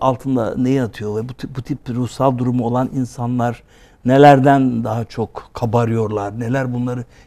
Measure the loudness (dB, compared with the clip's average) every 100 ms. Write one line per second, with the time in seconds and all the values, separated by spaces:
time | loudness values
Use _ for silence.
0 | -2 -2 -2 -2 -2 -2 0 0 -2 -6
1 | -6 -6 -8 -10 -12 -12 -8 -10 -6 -6
2 | -6 0 0 0 -2 -2 -2 -2 -2 -4
3 | -6 -6 -4 -2 -2 -4 -12 _ -20 _
4 | 2 8 10 8 6 4 2 0 -4 -4
5 | -6 -6 -8 -10 -18 -6 -2 0 0 0
6 | -2 -4 -6 -8 -4 -4 -4 -4 -6 -6
7 | -12 -18